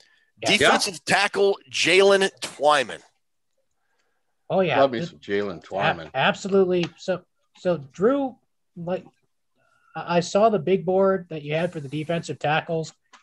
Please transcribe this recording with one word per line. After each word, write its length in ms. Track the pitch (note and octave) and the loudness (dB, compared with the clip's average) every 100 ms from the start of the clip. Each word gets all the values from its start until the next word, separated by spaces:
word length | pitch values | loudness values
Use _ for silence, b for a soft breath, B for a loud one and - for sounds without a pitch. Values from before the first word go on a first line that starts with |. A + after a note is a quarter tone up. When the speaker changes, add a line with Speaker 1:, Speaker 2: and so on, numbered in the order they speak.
| _ _ _ _ | _ _ _ _
Speaker 1:
Yeah. 160 | - G3+ | 0 4
Speaker 2:
Defensive 460 | D3+ C4+ - E3 - | 4 4 0 -6 -2
tackle 520 | F#3 G3+ G3 G3+ G3 - | 0 0 2 0 0 -6
Jalen 600 | - D#3+ F#3 G3 G3 F#3+ - | -4 2 6 6 6 2 -4
Twyman. 600 | - - C#3+ D3 A2 D#2 - _ _ _ _ _ _ _ _ _ _ _ _ _ - | -14 -2 2 2 0 -8 -18 _ _ _ _ _ _ _ _ _ _ _ _ _ -4
Speaker 1:
Oh, 100 | F3+ | 0
yeah. 200 | F3+ B2 | 2 2
Speaker 3:
Love 120 | C3+ | 2
me 80 | A2+ | 0
Speaker 1:
Th-, 100 | E3+ | -8
Speaker 3:
some 100 | - | -12
Jalen 380 | - G2+ G2+ E2 | -4 -4 -4 -8
Speaker 1:
a-, 40 | - | -8
Speaker 3:
Twyman. 440 | F#2+ D#3+ A2+ D#2 | -4 -2 -4 -6
Speaker 1:
absolutely. 720 | C3 E3+ - G3 G3 F3+ F3+ E3+ - | -2 -2 -2 -2 0 2 0 -2 -6
So, 240 | - F3+ - _ _ _ | -6 -6 -8 _ _ _
so 200 | F#3 E3 | -4 -4
Drew, 580 | C3+ - G#3+ C#4+ C4 - _ _ _ F3+ | -6 0 2 2 -2 -8 _ _ _ -14
like, 300 | E3 F#3 - _ _ _ _ _ _ _ _ - | -8 -8 -8 _ _ _ _ _ _ _ _ -14
I, 220 | - E3+ | -2 -2
I 20 | |
saw 300 | F3 G3+ A3 | 0 2 2
the 100 | G3+ | 2
big 260 | D3 F#3+ D#3+ | 0 -2 0
board 420 | F#3 G3 F#3+ F3 | 2 2 0 -4
that 140 | D#3+ | -12
you 100 | D3 D#3 | -6 -4
had 160 | F3 | -4
for 80 | E3 | -6
the 80 | C#3 | -10
defensive 520 | D3+ D3+ E3+ - C3+ | -8 -6 -6 -6 -6
tackles, 540 | D3 D#3 - D#3+ D#3 - _ - | -2 -2 -2 -6 -6 -14 _ -12